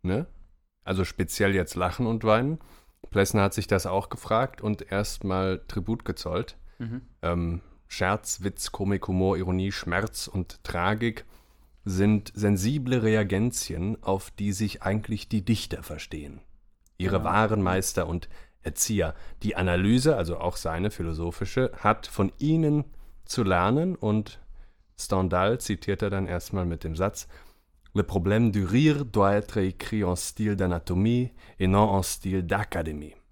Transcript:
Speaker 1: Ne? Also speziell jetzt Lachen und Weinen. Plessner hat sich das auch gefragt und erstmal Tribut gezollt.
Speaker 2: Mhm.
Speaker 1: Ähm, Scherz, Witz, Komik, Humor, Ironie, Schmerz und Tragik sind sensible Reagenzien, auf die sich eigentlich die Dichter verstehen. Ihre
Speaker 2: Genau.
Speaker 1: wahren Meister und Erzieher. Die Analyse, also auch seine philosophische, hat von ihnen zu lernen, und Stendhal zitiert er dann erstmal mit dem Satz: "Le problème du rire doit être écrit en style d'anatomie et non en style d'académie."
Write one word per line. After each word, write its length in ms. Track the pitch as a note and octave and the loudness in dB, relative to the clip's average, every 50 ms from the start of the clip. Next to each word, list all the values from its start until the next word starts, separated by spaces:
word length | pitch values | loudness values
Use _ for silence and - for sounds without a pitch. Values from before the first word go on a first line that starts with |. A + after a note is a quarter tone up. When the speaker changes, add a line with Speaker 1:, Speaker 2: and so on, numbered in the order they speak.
| - | 0
Speaker 1:
Ne? 240 | F#2 F#2 A#2 E3+ - - - - - - _ _ _ _ _ _ | 0 0 0 -2 -4 -10 -20 -20 -20 -20 _ _ _ _ _ _
Also 220 | - F#2+ F#2 F#2 | -4 0 0 0
speziell 500 | - - - F#2+ E2 - - G#2 G2 G2 | -2 0 -4 -4 -4 0 2 2 2 4
jetzt 200 | F#2+ F2 - - | 2 0 -2 -2
Lachen 300 | F2 F2+ F2 F#2 - B2 | -2 -2 -2 0 -2 -2
und 180 | A2 A2+ A2 A2 | -2 -2 0 2
Weinen. 360 | A2 G#2+ A2+ B2 C#3+ D#3+ D#3 - - - - _ _ _ _ - - | 4 4 4 4 0 -2 -4 -8 -18 -20 -20 _ _ _ _ -18 -2
Plessner 320 | - G2+ G2 - - G#2+ G2 | 2 2 2 4 4 4 4
hat 100 | G2+ - | 4 2
sich 140 | - G2+ | -2 0
das 180 | - G#2+ F#2+ - | 2 0 0 2
auch 240 | - F2+ G2 G2+ - | 0 -2 -2 -2 -2
gefragt 520 | - - - - A2 A2+ C3 C3 - - | -10 -12 -2 0 0 2 2 0 -4 -6
und 300 | - G#2+ G#2+ - - - | -4 -4 -4 -4 -4 -4
erstmal 680 | G2 G2 G#2 - - - - G2 F#2 F#2 F#2+ F#2+ F#2 F2+ - | -2 -2 -2 -2 -6 -6 -4 -2 0 0 2 0 -2 -4 -6
Tribut 380 | - - G#2 E2+ G#2+ A2+ A#2 - | -6 -6 -6 -2 -2 -4 -4 -4
gezollt. 520 | - F2+ - - - E2+ F2+ A2+ - - - - - - | -8 -8 -6 -6 -4 -4 -4 -4 -6 -10 -20 -20 -20 -12
Speaker 2:
Mhm. 240 | _ A#2+ A2+ G#2+ - - - - _ | _ -8 -8 -8 -8 -10 -14 -18 _
Speaker 1:
Ähm, 400 | - E2+ F2 F2 E2+ E2+ E2+ F2+ - - - - _ | -4 -2 0 0 0 -2 -4 -6 -8 -12 -20 -20 _
Scherz, 540 | - - - F#2+ F#2 G2+ G#2+ - - - - | -14 -6 -2 0 0 0 0 -2 -6 -8 -4
Witz, 300 | F2+ G2 - - - - | -4 -6 -6 -6 -8 -8
Komik, 360 | - - G2+ G2 G2+ F#2+ - | -6 -4 -2 0 0 -2 -2
Humor, 300 | - F#2 F#2 F#2 F#2+ G2 | -2 0 2 2 2 2
Ironie, 340 | E2 F#2 F2+ F#2 F#2 F#2+ G2 | 0 0 -2 0 0 -2 -2
Schmerz 560 | F#2+ - - - E2+ F2+ G#2 G#2+ - - - | -4 -6 -6 -2 -2 -2 -2 -2 -6 -8 -10
und 360 | - - F#2 F2 - - - _ | -6 -4 -6 -6 -6 -10 -16 _
Tragik 640 | - - F2 F2 F#2+ G#2+ G#2+ A#2 A#2 G#2 - - - - - - _ _ _ - - _ - _ | -6 -2 0 2 2 2 2 0 -2 -2 -4 -14 -18 -20 -20 -20 _ _ _ -20 -20 _ -10 _
sind 460 | G2 F#2 F#2 G2 G#2 G#2+ G#2 G#2 - - | -2 2 4 4 6 4 4 2 -4 -6
sensible 680 | G#2 G#2 G#2 G#2 F#2+ F#2 A2+ C#3+ D3+ B2+ B2 B2+ B2 A2 | 0 2 2 2 4 2 0 0 0 0 0 0 2 4
Reagenzien, 1000 | A2 A2 A2 G#2 F#2+ G2 F#2+ A2 A#2+ B2 - - - - - F2 G2+ A2 - | 4 4 4 2 2 2 2 2 2 0 -2 -6 -4 -4 -4 -2 -4 -4 -4
auf 300 | - - F#2+ F#2+ - - | -2 -2 -2 -2 -2 -8
die 200 | - - G2+ G2+ | -8 -4 -2 -2
sich 300 | G2 F#2+ A2 G2+ - - | 0 0 -2 -2 -2 -4
eigentlich 480 | - G2 G2 A2 G#2+ - A#2 G2+ - - | -2 -2 -2 -2 -2 -4 -6 -6 -4 -2
die 140 | - G#2+ F#2+ | -2 -2 2
Dichter 380 | - A2+ G2 - - - - - | 2 0 0 0 -6 -8 -10 -8
verstehen. 560 | - - D#2 - - - D#2 D2 C#2+ C#2+ - - - - - _ _ _ _ _ _ _ | -12 -12 -12 -10 -10 -12 -12 -12 -12 -14 -16 -18 -20 -20 -20 _ _ _ _ _ _ _
Ihre 200 | _ F2+ F#2+ - F#2+ | _ -2 0 0 2
Speaker 2:
Genau. 100 | D2+ D#2 | 0 2
Speaker 1:
wahren 320 | F2 G#2 A2 G#2 G#2+ G#2 | 2 2 4 4 2 2
Meister 460 | G2 F2+ F#2 F#2+ F2+ - - - F2 | 2 2 2 2 0 0 -2 -2 -2
und 220 | D#2+ E2+ F2 - - - - - - _ _ - | 0 -2 -4 -4 -8 -14 -14 -16 -20 _ _ -10
Erzieher. 500 | - - - - - A2 G2+ E2 D#2+ - - - - - - - | -10 -4 -2 -2 0 2 2 0 0 -2 -6 -10 -12 -10 -4 -4
Die 120 | G#2+ - | -4 0
Analyse, 600 | - F#2 F#2 F2 F2 F#2 G2+ A#2 B2+ B2+ D#3 D3+ | 0 2 2 2 4 4 6 4 6 6 4 2
also 220 | A2 F#2+ D#2+ E2+ D#2+ | 2 0 -2 -2 -2
auch 160 | E2 F2+ - | -2 -4 -4
seine 320 | - - E2 D#2+ E2+ F#2 G#2 | -2 -4 -4 -2 0 -2 -2
philosophische, 840 | - - F2 E2 D#2+ D#2 E2+ E2+ - - - - - C3 C3 B2 - | -2 -2 -4 -4 -4 -4 -4 -6 -4 -4 -6 -2 0 0 0 0 -2
hat 300 | - - G#2 A2 - - | 2 2 2 2 2 -2
von 240 | - - - - - - - | -10 0 0 0 0 0 -2
ihnen 460 | C#3 D3+ D#3+ E3 D#3+ D3+ D3 D3+ C#3+ - - - - - - - - | 0 2 2 4 4 4 2 2 0 -2 -8 -16 -18 -18 -18 -20 -12
zu 180 | - - - A2+ | -6 -2 0 2
lernen, 520 | F#2+ F#2 F2 F2+ G2+ A#2+ D3 E3 F#3 F3+ | 4 4 4 4 4 4 2 2 0 -2
und 440 | - - G#2+ G#2+ G#2+ G#2+ - - - - - - - - - _ _ _ _ _ - | -2 0 2 2 2 0 -2 -10 -18 -18 -18 -16 -16 -18 -20 _ _ _ _ _ -14
Stendhal 600 | - - G2+ F#2+ F#2+ F2+ F2 F2+ F#2 G#2 A#2 B2 | -4 -2 0 2 2 2 2 2 4 2 2 0
zitiert 420 | - - G#2+ - - - G2 - | -2 -4 -6 -4 -2 -4 -2 -2
er 80 | - G2+ | -2 -2
dann 160 | G2 F#2+ F#2+ | -2 -2 -2
erstmal 400 | F2 F2 F2 - - - G2 F2+ | -2 -4 -6 -6 -4 -4 -2 -2
mit 180 | F2 E2 D#2+ - | -2 -4 -4 -6
dem 120 | D#2+ D#2+ | -8 -2
Satz: 320 | D#2 F#2 G2+ - - - - - - - - _ _ _ _ _ _ _ - - | 0 -2 -2 -2 -6 -14 -16 -18 -20 -20 -20 _ _ _ _ _ _ _ -4 -2
"Le 80 | G2+ G2 | -2 -2
problème 480 | - - G2 E2+ G2 G2+ A2 A#2+ A2+ | 0 0 0 2 4 4 4 4 4
du 120 | G2 G#2 F#2+ | 4 2 0
rire 400 | F2 G2 B2 D3+ D#3 D3+ C#3+ C#3+ | 2 4 4 6 6 4 2 -2
doit 280 | A#2 - G#2+ G2 G2 G2+ | -2 2 4 4 6 4
être 220 | G#2 G#2 - - A2 | 2 0 0 -2 0
écrit 440 | F#2+ F#2+ F#2 - - - - G#2+ G2+ | 0 0 -2 -4 -8 -4 -2 0 0
en 120 | F2+ F2+ | 0 0
style 400 | - - - - - G#2+ G#2+ G2+ | -2 -4 -8 -4 -2 0 0 2
d'anatomie 760 | F#2 G2 F2+ F2 E2 - - F2+ F2+ G2 A2+ A#2+ B2 B2 A#2+ - - - - - - | 2 2 0 0 -2 -2 0 2 2 4 4 4 2 0 -2 -6 -14 -20 -20 -4 0
et 80 | F#2+ | 2
non 220 | F#2 F#2+ G2+ G#2+ G#2+ | 4 6 6 6 6
en 120 | G2 G2 | 6 2
style 400 | F#2 - - - - G2 F#2 F#2+ F2+ | 2 0 -4 -6 -4 -2 -2 0 0
d'académie." 680 | E2 G2 G2 G#2+ - - F2+ E2 D#2+ D2+ D2+ D2+ D2+ - - _ _ | 0 0 -2 -2 -2 -4 -4 -4 -4 -6 -8 -10 -12 -18 -20 _ _